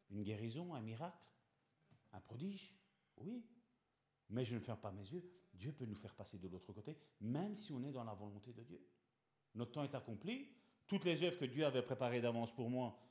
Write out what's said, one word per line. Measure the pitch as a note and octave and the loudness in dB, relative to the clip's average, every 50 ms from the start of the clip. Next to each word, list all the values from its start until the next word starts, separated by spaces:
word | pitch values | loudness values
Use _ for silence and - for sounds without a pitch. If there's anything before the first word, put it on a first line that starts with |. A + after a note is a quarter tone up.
| _ - | _ -6
une | G2+ G#2 G#2 | -4 -2 0
guérison, | G2 G#2+ G2+ A2+ A2+ A2+ D3 F3 F3+ D#3+ | 0 0 0 -2 -2 -2 -4 -4 -4 -4
un | B2+ | -4
miracle, | A2 A2 A2 A2+ D#3 F3+ F3+ - - - - _ _ _ _ _ _ _ _ _ _ _ - - _ _ | -4 -4 -4 -4 -4 -6 -6 -10 -18 -20 -20 _ _ _ _ _ _ _ _ _ _ _ -20 -20 _ _
un | - F#2+ | -14 -14
prodige ? | - - - A#2+ D#3+ G3+ G3 F#3+ - - - - _ _ _ _ _ _ _ | -12 -8 -6 -4 -4 -4 -4 -6 -10 -14 -18 -20 _ _ _ _ _ _ _
Oui. | - B2+ F#3 A#3+ B3 A3 - - - - _ _ _ _ _ _ _ _ _ _ _ _ - | -10 -8 -6 -6 -6 -8 -10 -16 -20 -20 _ _ _ _ _ _ _ _ _ _ _ _ 0
Mais | G2+ B2 C3 | 2 2 4
je | A2 A#2+ | 4 2
ne | A2+ | 0
ferme | G2+ - A2 - | 0 -2 -4 -2
pas | - G#2 | -2 -4
mes | F#2+ G#2 G2 | -4 -6 -6
yeux. | G2 D3 F3+ F3+ - - - - _ - | -6 -6 -6 -6 -8 -12 -20 -20 _ -12
Dieu | F2+ F#2+ C#3 | -6 -6 -4
peut | D3 - B2+ | -4 -4 -4
nous | A2 G#2 | -4 -4
faire | - - G2+ - | -4 -6 -8 -8
passer | - G2 - - F#2 | -10 -10 -10 -8 -8
de | F2+ | -6
l'autre | F#2 F2 F#2 - - G2 | -6 -6 -8 -8 -10 -10
côté, | G#2 G#2+ D3 D#3 - - - _ - | -10 -8 -8 -10 -10 -12 -20 _ -4
même | G#2 A2 B2 D3+ F#3+ G#3+ G#3 | 0 2 2 2 2 0 -2
si | G#3 - - | -4 -4 -4
on | D3 B2 B2+ | -2 -2 -2
est | D3 | -2
dans | C3+ B2+ A#2 | -2 -4 -4
la | A2+ G#2 | -4 -4
volonté | F#2+ G#2 G#2 G2+ G#2 - B2 | -6 -6 -8 -8 -10 -10 -12
de | A#2 A2+ A#2 | -12 -12 -12
Dieu. | C3+ E3+ - - - _ _ _ _ _ _ _ _ _ _ _ _ - | -12 -12 -14 -14 -18 _ _ _ _ _ _ _ _ _ _ _ _ -2
Notre | G#2+ A#2+ A#2 - | 0 0 0 2
temps | D3+ C#3+ | 0 0
est | C3+ C#3 | 0 0
accompli. | B2+ - - A2 G#2 - F#3 A#3+ C4+ C#4 - - - - - _ _ _ | -2 -4 -4 -6 -4 -2 -2 -2 -2 -4 -8 -14 -20 -20 -20 _ _ _
Toutes | - G3+ F#3 D3+ | 0 2 4 6
les | F3 E3 C#3+ | 6 6 6
œuvres | F3 F3 F3 | 6 4 4
que | - D3 | 4 2
Dieu | B2+ A#2+ C#3+ D#3 | 2 4 4 4
avait | C#3+ B2+ B2+ B2 | 6 6 6 4
préparées | - C3 A#2+ B2+ A#2+ B2 A#2+ | 4 4 4 4 4 6 6
d'avance | A#2 A#2+ A#2 A#2 A#2 A#2 | 6 6 6 4 2 0
pour | - - A#2+ A#2 | 0 0 0 2
moi, | B2 B2+ B2 A#2 - - - - | 4 4 2 2 0 -6 -14 -20